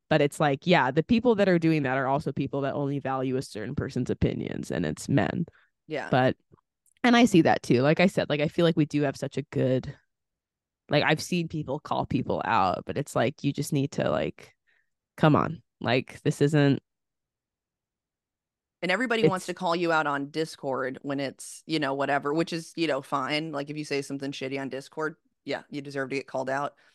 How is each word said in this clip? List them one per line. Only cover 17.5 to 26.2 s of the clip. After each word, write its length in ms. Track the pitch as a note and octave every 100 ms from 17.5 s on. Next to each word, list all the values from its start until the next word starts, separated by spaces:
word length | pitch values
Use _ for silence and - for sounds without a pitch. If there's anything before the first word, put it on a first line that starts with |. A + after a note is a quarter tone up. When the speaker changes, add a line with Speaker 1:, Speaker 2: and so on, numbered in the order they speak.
| _ _ _ _ _ _ _ _ _ _ _ _ -
Speaker 2:
And 80 | F3
everybody 380 | F#3+ B3 A3+ G3+
wants 200 | F#3 -
Speaker 1:
It's 100 | F3
Speaker 2:
to 0 |
call 180 | F#3 E3+
you 160 | E3+
out 140 | D#3+ D3
on 240 | C#3 C#3+
Discord 680 | D#3 D#3 - C#3 B2+ C3 C3+
when 180 | C#3+ C#3
it's, 420 | C3+ - - - -
you 120 | D#3
know, 140 | C#3
whatever, 380 | C#3 C#3 C#3 C3+
which 200 | D#3 E3
is, 200 | E3+ D#3+ -
you 100 | D#3+
know, 160 | C3+
fine. 500 | - C#3+ C3 D3+ D#3+
Like, 160 | C#3+ C#3+
if 80 | D3+
you 80 |
say 160 | D3 C#3
something 320 | C#3+ C#3 C#3
shitty 260 | C#3+ C3+ C3+
on 100 | C3+
Discord, 460 | C3 - - D#3 D#3+ _ _
yeah, 180 | - G#2+ -
you 120 | C#3+
deserve 280 | C#3+ C#3 C3
to 60 |
get 100 | C#3